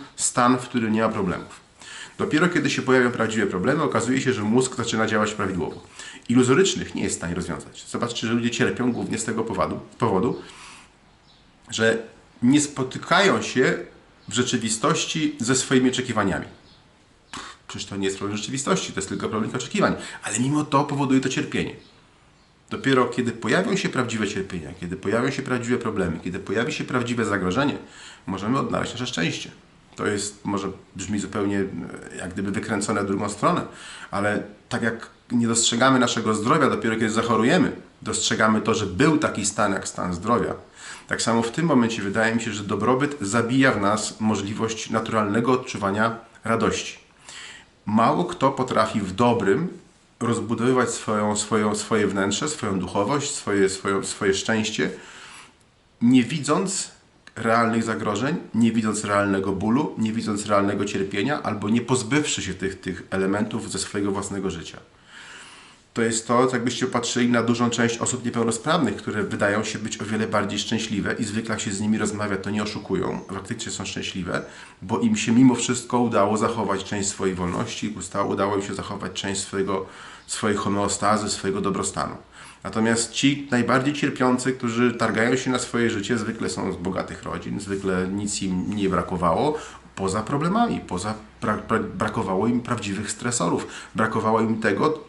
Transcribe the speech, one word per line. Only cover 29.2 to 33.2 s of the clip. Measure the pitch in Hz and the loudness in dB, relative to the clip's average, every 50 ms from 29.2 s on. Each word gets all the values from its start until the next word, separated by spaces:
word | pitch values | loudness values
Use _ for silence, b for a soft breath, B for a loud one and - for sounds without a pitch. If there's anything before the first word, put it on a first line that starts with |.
| 170 165 - - - - - - - _ _ - - - - | -2 -2 -2 -4 -8 -12 -16 -20 -20 _ _ -20 -20 -16 -8
To | - 104 | -4 -2
jest, | 101 104 101 - - - - - | -2 -2 -2 -4 -6 -8 -8 -6
może | - 101 98 95 92 87 - - - - | -4 -2 -2 -2 -4 -8 -10 -14 -16 -12
brzmi | 95 95 87 104 101 | -10 -6 -4 -4 -4
zupełnie, | 92 92 - 110 98 98 101 101 | -4 -4 -4 -2 -2 0 0 0
e, | 98 - - 85 - - - - - - - | -2 -2 -4 -6 -10 -10 -12 -14 -14 -14 -12
jak | - - 90 87 | -10 -10 -8 -6
gdyby | 101 98 101 | -4 -4 -2
wykręcone | 95 113 - - 113 101 101 - 110 104 101 | -2 -2 -2 -2 -2 -2 0 0 0 0 0
w | |
drugą | 98 98 98 | 0 -2 -2